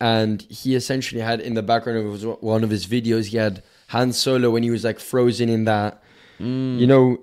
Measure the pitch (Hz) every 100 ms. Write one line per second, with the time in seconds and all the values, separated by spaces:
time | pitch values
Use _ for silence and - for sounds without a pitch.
0 | 117 113 107 104 - - 131 127 - 131
1 | 123 117 113 117 123 113 104 117 120 113
2 | 104 104 110 - 110 110 110 104 90 123
3 | 117 113 101 113 107 92 - _ - 113
4 | 127 117 135 127 123 113 117 113 113 104
5 | - 127 123 110 117 113 110 107 104 -
6 | _ _ _ - 113 131 131 123 123 135
7 | 127 120